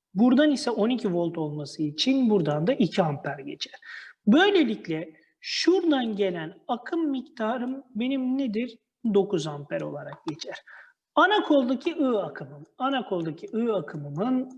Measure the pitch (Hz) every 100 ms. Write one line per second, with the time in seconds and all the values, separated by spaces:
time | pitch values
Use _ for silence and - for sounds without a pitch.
0 | _ 185 247 247 302 269 - 220 220 247
1 | 208 175 175 170 151 147 143 - 151 147
2 | 254 269 240 202 151 147 175 277 185 -
3 | 165 139 147 139 143 - - - - -
4 | - - - 269 403 392 247 202 - 156
5 | 165 - _ _ - - 320 370 339 277
6 | 233 202 196 175 156 - - 240 - 339
7 | 311 269 247 - 220 247 247 269 - 208
8 | 247 269 254 262 269 208 247 - _ _
9 | 233 202 196 175 151 143 143 170 151 147
10 | 143 143 - 151 127 123 - - - _
11 | _ - 359 415 - 294 247 254 339 330
12 | 269 214 165 - 139 143 147 - 262 269
13 | - 180 165 147 - 220 233 202 165 160
14 | 143 143 233 254 254